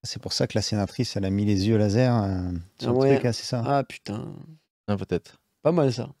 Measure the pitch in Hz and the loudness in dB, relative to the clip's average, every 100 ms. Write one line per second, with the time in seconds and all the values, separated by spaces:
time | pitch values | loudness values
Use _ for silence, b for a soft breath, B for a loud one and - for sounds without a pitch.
0 | - - - - 131 113 101 107 98 - | -10 -10 -6 -2 0 0 -2 -2 -2 -2
1 | 120 - 95 98 104 101 98 110 104 104 | -4 -2 -2 0 2 2 4 4 4 4
2 | 127 120 98 92 90 87 87 _ 120 123 | 2 2 0 -2 -4 -6 -10 _ -2 2
3 | 135 135 127 113 - 123 120 139 131 - | 4 4 2 -2 -4 -4 0 0 -2 -10
4 | - 104 - - - 160 _ _ - 101 | -10 -10 -10 -14 -20 -20 _ _ -6 -4
5 | 95 87 - _ _ _ 147 170 143 117 | -2 -4 -6 _ _ _ 0 4 2 0
6 | 117 - | -6 -10